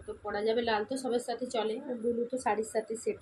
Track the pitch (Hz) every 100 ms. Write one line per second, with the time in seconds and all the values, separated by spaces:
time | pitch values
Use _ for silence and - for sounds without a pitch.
0 | - 208 208 208 220 233 233 214 214 262
1 | 254 240 240 233 247 233 214 240 285 240
2 | 233 233 240 254 240 208 220 220 - 226
3 | 220 196